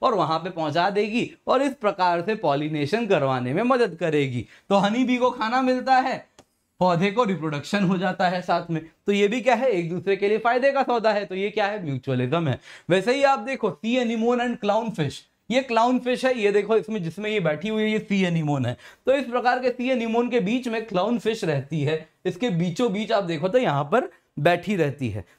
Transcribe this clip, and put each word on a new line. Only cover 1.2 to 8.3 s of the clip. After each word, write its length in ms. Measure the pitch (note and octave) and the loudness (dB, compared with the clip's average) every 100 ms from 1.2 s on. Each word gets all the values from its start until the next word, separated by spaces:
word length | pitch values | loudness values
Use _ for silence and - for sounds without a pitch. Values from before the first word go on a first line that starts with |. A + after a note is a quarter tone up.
| D#3+ - - | -4 -6 0
और 160 | C4 | 0
इस 120 | C#4+ | 0
प्रकार 480 | B3 G#3 F#3+ F3+ F3 | 0 -2 0 2 2
से 120 | F3 | -2
पॉलिनेशन 720 | A3 E3 C#3+ D3+ D3+ C#3+ G#3+ A3+ | -2 0 0 0 -2 -2 -2 2
करवाने 480 | F3 C3+ B2+ B2 | 2 2 0 -2
में 80 | D3+ | 0
मदद 320 | A#3+ C4 A#3 | 2 2 2
करेगी। 520 | E3 E3+ D3 C#3 B2 - - - | 0 0 0 0 -2 -8 -12 0
तो 80 | G3 | 2
हनी 280 | G3 A#3 | 2 2
बी 120 | B3+ B3 | 2 2
को 140 | B3 | 0
खाना 320 | B3 A3 B3+ | 0 -2 0
मिलता 340 | B3+ B3+ B3+ B3+ | 0 0 2 2
है, 380 | C4 A3 - _ - _ _ - | 2 -4 -10 _ -20 _ _ -2
पौधे 320 | F3+ E3+ G3 | 2 2 2
को 140 | G3+ | 0
रिप्रोडक्शन 600 | A#3+ F3 D#3 C#3+ - G3+ | 0 0 -4 -6 -2 0
हो 140 | F#3 F#3+ | 2 0
जाता 300 | F#3+ F#3 | 0 0
है 140 | F#3 | 0